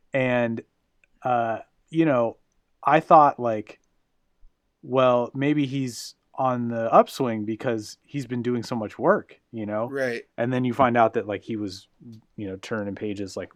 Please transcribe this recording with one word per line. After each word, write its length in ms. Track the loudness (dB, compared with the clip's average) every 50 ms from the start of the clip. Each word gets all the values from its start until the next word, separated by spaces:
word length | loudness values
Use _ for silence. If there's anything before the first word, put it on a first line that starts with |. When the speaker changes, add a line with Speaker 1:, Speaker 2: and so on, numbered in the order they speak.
| _ _ -2
Speaker 1:
And, 480 | 0 0 2 2 2 0 0 -2 -6 -10 _ _ _ _ _ _ _ _ _ _ _ -2
uh, 360 | -2 0 0 0 -2 -4 -6 -10 _ _ _ _ _
you 160 | 0 2 2
know, 320 | 4 4 2 2 0 -4 -8 _ _ _ _ _ _ _ _
I 200 | 2 4 4 4
thought, 400 | 6 8 8 8 8 8 4 0
like, 400 | -2 -2 -2 -4 -6 -10 -18 _ _ _ _ _ _ _ _ _ _ _ _ _ -20 -20 _ _ _ _ _ _
well, 500 | -8 -2 2 4 6 6 4 4 0 -2 -4
maybe 320 | -2 0 0 2 2 0
he's 500 | -2 -2 -4 -4 -6 -8 -10 -14 -16 -18 _ _ _ -6
on 340 | -2 0 0 0 0 -2 -2
the 200 | -2 -2 0 2 2
upswing 500 | 2 0 0 -4 -4 -4 -4 -4 -4 -6
because 540 | -6 -8 -6 -4 -4 -4 -4 -6 -10 -16 -20 _
he's 200 | _ -12 -10 -8
been 160 | -8 -6 -4
doing 220 | -2 -2 -4 -4 -4
so 100 | -6 -6
much 220 | -6 -6 -8 -8
work, 400 | 0 2 2 2 2 -2 -8 -16 _ _ _
you 140 | -10 -8 -6
know? 240 | -4 -4 -4 -4 -4
Speaker 2:
Right. 340 | -4 -4 -4 -4 -4 -6 -10 _ _
Speaker 1:
And 160 | -4 -2 -2 0
then 100 | 0 -2
you 100 | 0 2
find 220 | 2 2 4 6
out 180 | 4 4 4 2
that, 120 | -2 -4
like, 160 | -4 -6 -8 -8
he 140 | -8 -6
was, 320 | -6 -6 -8 -10 -12 -18 _ _ _ -20 -20 -20 -20 -20 _ _
you 100 | -10 -8
know, 80 | -8 -8 -10
turning 340 | -8 -6 -6 -4 -4 -6 -6
pages, 400 | -6 -6 -6 -6 -6 -8 -8 -10
like, 160 | -10 -12 -12 -12